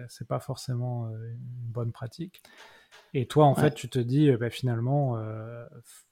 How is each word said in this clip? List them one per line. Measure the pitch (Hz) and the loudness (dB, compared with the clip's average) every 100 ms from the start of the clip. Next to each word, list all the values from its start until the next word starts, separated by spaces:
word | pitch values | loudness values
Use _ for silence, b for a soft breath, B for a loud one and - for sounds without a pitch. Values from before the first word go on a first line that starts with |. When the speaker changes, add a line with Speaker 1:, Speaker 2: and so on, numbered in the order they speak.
| 120 | -14
Speaker 1:
c'est | - 127 | -14 -6
pas | 131 | -6
forcément, | - 127 - 123 123 120 113 | -6 -10 -6 -4 -4 -4 -6
euh, | 110 113 | -8 -10
une | 117 123 123 117 | -12 -12 -10 -8
bonne | 117 117 | -4 -6
pratique. | - 117 - 170 - b b b b b b b | -6 -12 -10 -12 -14 b b b b b b b
Et | 143 117 | -2 2
toi, | 151 147 | 6 6
en | - | 8
Speaker 2:
Ouais. | |
Speaker 1:
fait, | 147 143 | 4 2
tu | 123 | -4
te | 127 | -2
dis, | 117 139 151 | 2 4 6
euh, | 117 | 6
bah, | 120 | 2
finalement, | - 127 117 120 143 135 117 | -2 -2 0 0 0 0 -2
euh, | 110 110 113 120 120 | -6 -8 -12 -14 -18
f-, | 120 - - _ | -20 -20 -20 _